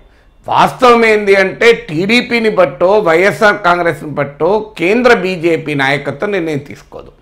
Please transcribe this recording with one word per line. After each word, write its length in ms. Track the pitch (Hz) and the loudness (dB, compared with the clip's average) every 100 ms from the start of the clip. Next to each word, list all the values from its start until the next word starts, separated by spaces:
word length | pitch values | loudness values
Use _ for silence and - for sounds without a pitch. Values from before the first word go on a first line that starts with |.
| _ _ _ _ - | _ _ _ _ -4
వాస్తవం 560 | 117 180 - 254 233 | 0 0 2 4 4
ఏంది 300 | 226 214 202 196 | 4 2 2 2
అంటే, 360 | 190 147 233 | 2 2 2
టీడీపీని 800 | 226 - 156 202 240 214 233 220 | 2 0 -4 0 0 0 -2 0
బట్టో 480 | 180 175 147 175 214 | 2 0 2 0 2
వైఎస్ఆర్ 580 | 170 165 196 147 208 208 | 2 2 2 2 0 2
కాంగ్రెస్ని 460 | 185 175 170 156 156 | 0 0 0 -4 -8
బట్టో 640 | 143 143 - 160 214 214 - | -6 -6 -2 -2 -2 -4 -4
కేంద్ర 360 | 170 226 247 | 0 2 2
బీజేపీ 600 | 226 185 185 165 160 143 | 2 0 -4 -2 -2 -2
నాయకత్వం 580 | 147 135 139 143 139 208 | -2 0 -2 -4 -6 -4
నిర్ణయం 260 | 196 160 147 | -4 -4 -6
తీసుకోదు. 540 | 139 104 - - - _ | -8 -20 -20 -20 -20 _